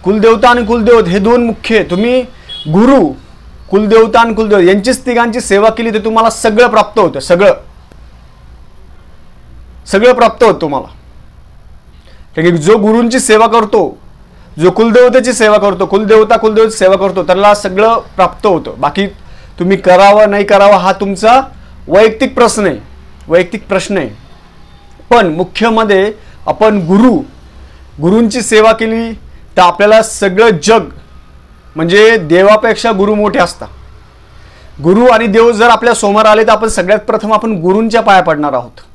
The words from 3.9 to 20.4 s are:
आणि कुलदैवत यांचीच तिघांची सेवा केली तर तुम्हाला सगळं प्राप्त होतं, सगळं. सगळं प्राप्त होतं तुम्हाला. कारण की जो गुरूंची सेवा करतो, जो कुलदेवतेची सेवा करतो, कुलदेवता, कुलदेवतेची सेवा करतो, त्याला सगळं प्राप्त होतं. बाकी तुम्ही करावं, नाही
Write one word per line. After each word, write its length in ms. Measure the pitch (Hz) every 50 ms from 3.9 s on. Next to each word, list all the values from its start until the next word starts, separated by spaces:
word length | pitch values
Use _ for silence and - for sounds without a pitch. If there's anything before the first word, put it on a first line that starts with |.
| 220 226 226 226 - 233
आणि 140 | 233 226 220
कुलदैवत 280 | 214 220 208 208 202
यांचीच 440 | 170 175 196 208 196 254 254 262 -
तिघांची 340 | 254 240 240 233 233 214 254
सेवा 300 | 240 - 196 202 214 220
केली 200 | 220 - 233 226
तर 80 | 202 220
तुम्हाला 320 | 202 220 220 226 226 226
सगळं 380 | 214 - - 226 208 220 247 226
प्राप्त 300 | 214 220 - - - 226
होतं, 220 | 196 160 131 -
सगळं. 320 | - - 180 175 202 190 - - - - - - - - - - - - - - - - - - - - - - - - - - - - - - - - - - - - - - - - - - - - - - -
सगळं 260 | - - 196 226 247
प्राप्त 320 | 254 247 240 214 - - 240
होतं 160 | 220 175 135
तुम्हाला. 260 | 165 151 143 127 98 - - - _ - - - - - - - - - - - - - - - _ - - - _ - - - - - -
कारण 140 | 160 160 175
की 60 | 175
जो 200 | 165 147 180 220 226
गुरूंची 420 | 196 214 220 233 240 233 233 254
सेवा 260 | - - 214 214 226
करतो, 520 | 226 220 233 214 208 - 214 170 135 - - - - - - - - - - - - - 151
जो 120 | 160 180
कुलदेवतेची 600 | 175 214 226 233 214 247 247 247 226 262 220 254
सेवा 260 | 240 - 226 214 214 208
करतो, 280 | 190 202 190 180 196
कुलदेवता, 500 | - 190 202 220 202 220 214 214 208 233
कुलदेवतेची 420 | 220 220 220 214 220 220 220 220 -
सेवा 180 | 190 185 196
करतो, 260 | 185 190 196 185 190
त्याला 320 | 170 185 180 190 202 208 208
सगळं 440 | 208 - 190 185 196 220 226 233 220 - - -
प्राप्त 300 | - 185 175 - - -
होतं. 280 | 214 185 156 - 113 87 110
बाकी 280 | 139 143 151 196 202 190 175 - - - - - - - - -
तुम्ही 180 | 180 180 196
करावं, 540 | 190 - 185 180 180 196 202 208 214 214 208
नाही 140 | 202 202